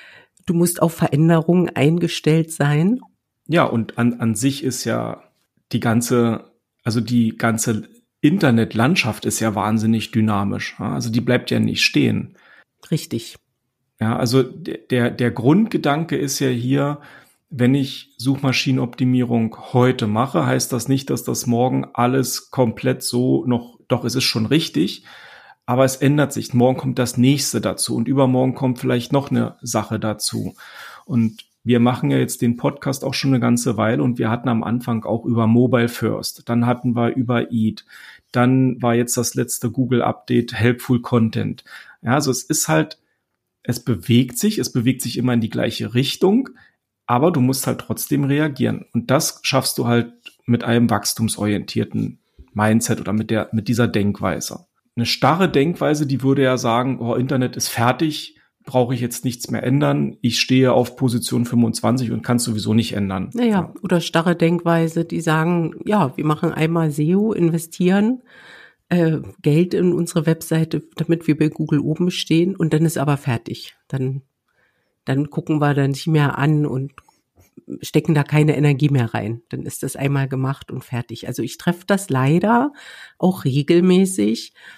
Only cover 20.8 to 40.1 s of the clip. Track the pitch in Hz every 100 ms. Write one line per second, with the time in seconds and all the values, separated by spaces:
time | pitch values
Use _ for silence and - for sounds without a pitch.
20.8 | 127 135 - 123 - 120 120 117 127 135
21.8 | - - 123 131 127 - - - 117 110
22.8 | 131 127 - 123 127 135 131 120 - -
23.8 | - 120 117 127 - 117 110 151 - 143
24.8 | 190 - - - - - - _ - 123
25.8 | 135 - 135 147 139 - 113 123 127 131
26.8 | 135 127 120 123 123 143 - 110 98 -
27.8 | - 123 113 135 131 127 131 127 131 123
28.8 | 131 123 117 139 139 120 117 - 120 110
29.8 | 101 107 110 104 - 110 101 - - -
30.8 | - - - 120 110 107 - _ - 120
31.8 | 120 123 143 135 123 - 120 120 143 139
32.8 | 139 135 135 - 135 127 120 120 - 104
33.8 | 110 135 135 123 127 120 127 113 - 120
34.8 | 123 113 98 113 - 117 113 120 123 120
35.8 | 120 - 110 107 - - - 120 120 120
36.8 | 123 120 117 131 120 120 - 117 110 107
37.8 | - - - - _ 123 123 131 131 120
38.8 | 120 120 120 - 117 127 120 - 120 120
39.8 | 123 120 117